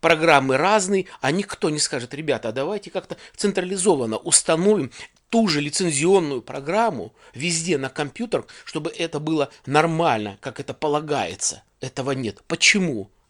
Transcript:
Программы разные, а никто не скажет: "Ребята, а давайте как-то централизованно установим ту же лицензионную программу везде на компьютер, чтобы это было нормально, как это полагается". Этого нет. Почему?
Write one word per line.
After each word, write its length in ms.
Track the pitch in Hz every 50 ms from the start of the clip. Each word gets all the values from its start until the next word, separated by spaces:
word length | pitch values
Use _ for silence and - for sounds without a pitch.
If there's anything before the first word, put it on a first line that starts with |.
Программы 580 | - 165 165 156 165 165 156 139 135 131 131 131
разные, 480 | 151 190 214 214 196 185 202 190 185 - - - -
а 80 | 131
никто 400 | 151 185 202 - - - - 175
не 80 | 151 151
скажет: 340 | - - - 135 117 123 -
"Ребята, 380 | 139 160 151 131 113 - 113
а 20 | 107
давайте 380 | 131 135 165 214 202 202 -
как-то 260 | - 190 170 - - - - - _
централизованно 840 | - - 202 190 196 180 180 196 196 180 214 180 139 123 113 110 -
установим 720 | - 180 - - - - 160 160 180 202 214 196 135 123 - - - - _ _ _ _
ту 180 | - 233 226 202
же 140 | 156 147 147
лицензионную 800 | 147 147 - 190 175 151 135 151 175 196 196 170 147 139 123 -
программу 720 | - - 143 139 143 175 214 233 226 175 120 85 - _ _ - - _
везде 460 | 120 143 175 170 160 165 175 170 139
на 100 | 135 131
компьютер, 560 | - - 147 143 - - 233 220 - 147 - _ - - -
чтобы 240 | - - 156 151 165
это 300 | - - 170 165 - 147
было 280 | 151 156 160 156 139 135 - - _
нормально, 720 | - 135 151 156 165 160 160 170 160 127 110 107 104 98 -
как 200 | - 139 117 -
это 140 | 135 - 127
полагается". 880 | _ - 151 147 151 156 151 147 135 101 85 90 - - - - - _ _ _ _
Этого 300 | - 131 _ - 131 135
нет. 320 | 139 131 127 107 - - _
Почему? 640 | _ 170 165 - - - 208 185 170 135 107 95 - _ _ _ _